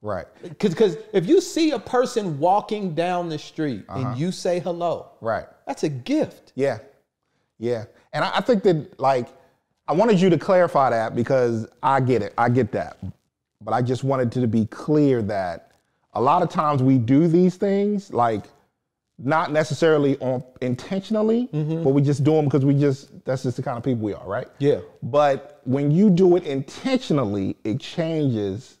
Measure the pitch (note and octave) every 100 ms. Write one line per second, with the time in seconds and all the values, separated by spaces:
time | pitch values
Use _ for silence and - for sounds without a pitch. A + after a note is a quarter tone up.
0 | G#2 F#2+ D2+ - F3 D#3 G#3 D#3+ G#3+ E3
1 | - G3 F3 F4+ - - D#4+ C4 - B3+
2 | B3 - G3+ C#3+ E3 G3 G3+ G#3+ G3 D#3
3 | E3+ F3+ F3 D3+ - - D#3 A2 - A2
4 | B2 A#2+ E3+ F3+ G3 F3+ F3 E3+ F3 B2+
5 | - _ A2 G#2 - _ - C#4 D#3+ C3+
6 | A#2+ D4 C4 - _ - C3+ A2 - _
7 | _ _ _ _ _ _ A2+ A#2+ G#2+ _
8 | _ C#3+ F3 - G#3 A#3 G3 E3 C3+ -
9 | C3+ C3+ A#2+ - _ _ _ _ - D3+
10 | A3+ G3+ F#3 E3 - F#3 F3 D3+ C3 A#2
11 | A2 A#2 A#2 C3+ A#2+ A#2 A2 _ C#3 C3+
12 | B2+ B2 G2+ - B2 B2 A#2 G#2 E2 -
13 | F#2+ - _ _ _ _ G#2 A2 B2 B2+
14 | C3+ C3+ B2 B2+ B2 A2+ G#2+ - - D3+
15 | D3 B2 G#2 G#2 F2+ E2+ _ _ _ _
16 | _ - A#2+ E3+ E3+ F3 D3+ C#3+ B2+ C3
17 | A2+ C#3 E3+ E3 F#3 F3 G3+ G3 G3+ G#3
18 | G3 A#2 A#2+ G#2+ - _ _ _ _ _
19 | _ _ A#2+ D#3 E3 D3+ D#3 C#3+ E3 D#3
20 | C#3+ C3+ B2+ B2+ - - B2+ B2 - G3
21 | G3 A3 G#3+ A3+ B3 D3+ D3+ D#3+ D#3+ C#3+
22 | C#3 C#3+ C#3+ D#3 D3+ D3 C3+ C#3 C#3+ C3+
23 | - - - C3 C3 A#2+ C3 A#2+ C3 B2
24 | G#2+ F#2+ F2 G#2 C3 _ C#3 A2+ - -
25 | A#2 C#3+ D3 C3+ - - - C3 C#3+ D#3
26 | G#3+ F3 F#3 F3 E3+ C#3 C#3 - C4 B3+
27 | - D3+ A2+ G2+ F#2+ F#2+ A2 A#2+ - -
28 | D#3+ D#3+ C#3+ A2+ G2+ G2 - _